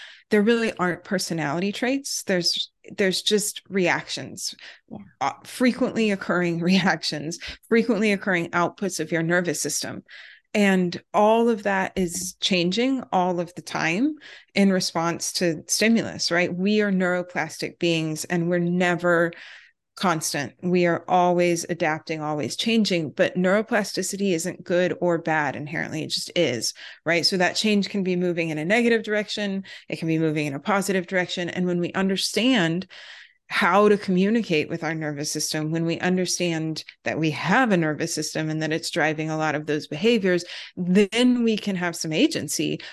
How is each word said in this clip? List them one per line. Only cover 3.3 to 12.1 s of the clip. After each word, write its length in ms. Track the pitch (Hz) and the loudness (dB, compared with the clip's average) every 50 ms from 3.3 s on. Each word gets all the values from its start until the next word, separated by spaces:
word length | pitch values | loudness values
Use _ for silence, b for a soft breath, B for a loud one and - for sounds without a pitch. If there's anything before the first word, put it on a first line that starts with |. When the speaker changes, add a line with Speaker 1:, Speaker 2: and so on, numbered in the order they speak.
| 214 202 - - - - _ - | 0 0 0 -2 -6 -10 _ -4
Speaker 1:
reactions, 880 | 185 196 175 160 139 156 - - - 139 131 98 - - - - - B B B B B B - | 0 0 2 2 2 0 -2 -6 -10 -10 -10 -10 -10 -10 -10 -10 -10 B B B B B B -18
Speaker 2:
Yeah. 100 | 220 208 196 - _ - | -18 -18 -18 -14 _ -4
Speaker 1:
uh, 120 | 139 139 - - - | -4 -4 -4 -6 -16
frequently 680 | - - - 254 247 - - 254 - - 220 220 214 | -10 -2 2 2 2 2 2 -2 -2 0 0 0 0
occurring 480 | 196 190 - - 165 175 175 170 170 170 | 0 -2 -2 -2 0 0 0 0 0 0
<laughs> 20 | |
reactions, 760 | 170 180 190 190 165 190 165 156 - - 160 147 143 165 170 - B B B B B - | 2 4 4 4 4 2 0 0 -2 -6 -6 -6 -6 -8 -8 -10 B B B B B 2
frequently 440 | 220 233 220 240 220 185 220 214 | 2 4 4 4 2 2 2 2
occurring 380 | 202 190 - 208 180 170 170 - | 2 0 0 0 0 0 0 0
outputs 500 | - 175 170 - - - 208 185 - - | 0 0 0 0 -2 -4 -6 -4 -4 -4
of 100 | 156 156 | -4 -2
your 120 | 170 165 165 | -2 -2 0
nervous 360 | 165 175 180 175 170 147 - | 2 2 0 0 0 -2 -2
system. 440 | - 147 - - - - - - - B B B B B B B B _ - | -2 -4 -4 -4 -6 -6 -10 -12 -14 B B B B B B B B _ 2
And 480 | 214 202 196 190 185 180 175 180 - - _ | 2 4 4 4 4 2 0 -2 -6 -8 _
all 360 | - 196 208 214 226 233 233 233 | 2 4 6 6 6 6 4 2
of 160 | 226 208 214 | 2 0 0
that 280 | 202 196 190 185 - - | 0 0 0 0 -2 -2
is 400 | 196 185 170 | -2 -2 -2